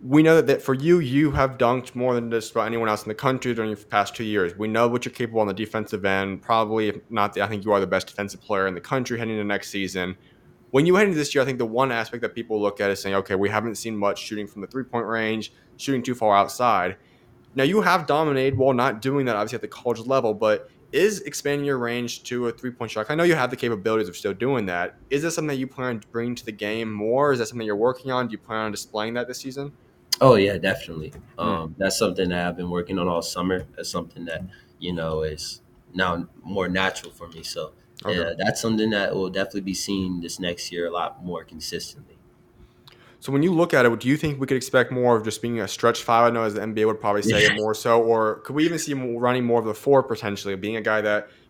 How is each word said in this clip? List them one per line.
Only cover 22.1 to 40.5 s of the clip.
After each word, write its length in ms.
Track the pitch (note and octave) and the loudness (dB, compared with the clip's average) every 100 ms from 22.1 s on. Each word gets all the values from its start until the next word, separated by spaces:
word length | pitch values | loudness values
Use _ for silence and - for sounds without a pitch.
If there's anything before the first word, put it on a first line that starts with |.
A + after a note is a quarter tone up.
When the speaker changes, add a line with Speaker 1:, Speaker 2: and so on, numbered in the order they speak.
| - | -8
Speaker 1:
to 260 | - B2 A#2+ | -8 -4 -4
a 20 | |
three-point 400 | A2+ B2+ A#2+ A2+ | -4 -8 -8 -6
shot? 160 | A2 G#2+ | -6 -2
I 60 | D3+ | 2
know 80 | |
you 100 | F3 | 2
have 160 | D#3+ B2+ | 4 0
the 60 | C3 | -2
capabilities 540 | A#2+ A2 A2 A2 F#2+ | -2 -2 0 0 0
of 60 | F2 | -4
still 180 | G2+ | -4
doing 340 | F#2+ A#2+ C3 F#2+ | -2 0 0 0
that. 300 | F2 F#2 - - | -2 -4 -6 -4
Is 140 | C#3 | -2
this 100 | E3 | -2
something 140 | E3 D3+ | -2 -2
that 80 | C#3 | -4
you 100 | C3 | -6
plan 220 | - B2+ A2+ | -6 -6 -6
on 60 | - | -6
bringing 240 | A#2 A#2+ A#2+ | -6 -4 -6
to 100 | A#2 | -10
the 60 | |
game 400 | G#2 G#2 A2 A2+ | -8 -4 -4 -4
more? 420 | G#2+ G#2+ B2+ C#3+ | -4 0 4 4
Is 60 | B2+ | 2
that 80 | A2 | 0
something 180 | A#2+ A2 | -4 -4
you're 100 | G#2 | 0
working 360 | A#2+ B2+ C3+ | 0 0 -2
on? 160 | B2+ B2 | -2 -2
Do 60 | |
you 40 | G#2+ | -6
plan 280 | - A2 A2 | -8 -4 -4
on 60 | |
displaying 440 | G2+ - G#2+ G#2+ A#2+ | -6 -8 -4 -4 -4
that 120 | B2 | -6
this 120 | B2 | -8
season? 320 | C3+ C3+ C#3+ - _ _ _ - | -10 -10 -10 -12 _ _ _ 4
Speaker 2:
Oh, 160 | C3 A2 | 8 8
yeah, 220 | G2 F#2+ | 6 2
definitely. 560 | F#2+ F#2+ - D#2+ D#2 - - - | 0 -2 -4 -10 -10 -12 -16 -6
Speaker 1:
Mm. 60 | |
Speaker 2:
Um, 320 | E2+ E2 D#2+ E2 | -2 -2 -4 -2
that's 200 | F#2+ - | -2 2
something 320 | G2+ F#2 F2+ | 0 0 -2
that 180 | F2 F2 | 0 -2
I've 100 | F2 | -4
been 120 | F2 | -4
working 260 | F2 F2 F#2+ | -4 -2 -2
on 80 | F2 | 0
all 140 | E2+ | 0
summer. 440 | E2+ F2+ F#2 F#2 - - | -2 -2 0 -2 -4 -12
That's 140 | E2+ | -8
something 360 | F2 E2 F2 E2+ | -8 -8 -10 -10
that, 180 | E2 F#2 - _ _ | -10 -10 -16 _ _
you 120 | F2 | -6
know, 300 | F2 E2 D#2 | -4 -2 -2
is 400 | D#2 D2+ - - _ _ _ | -4 -6 -10 -14 _ _ _
now 340 | F2+ F#2 E2+ E2 - | 0 0 0 -6 -12
more 240 | D#2 G2 F2+ | -8 -4 0
natural 440 | F#2 F#2+ - E2+ | 2 0 -2 -10
for 160 | - E2+ | -16 -18
me. 160 | E2 | -16
So, 300 | E2 E2 D#2 - _ - F#2+ | -12 -10 -10 -14 _ -10 -4
Speaker 1:
Okay. 120 | F2+ | -2
Speaker 2:
yeah, 140 | E2 E2 | -2 -2
that's 240 | G2+ - | -2 -2
something 280 | A2+ A2 A2 | 0 0 2
that 220 | G#2 F#2 F#2+ | 0 0 -2
will 140 | F#2 | -2
definitely 320 | F#2+ F#2+ G#2 | -2 -4 -4
be 120 | F#2+ | -6
seen 480 | F#2 - G2 F#2 F2 | -4 -2 -2 -2 -4
this 180 | E2+ - | -8 -6
next 320 | F2+ | -6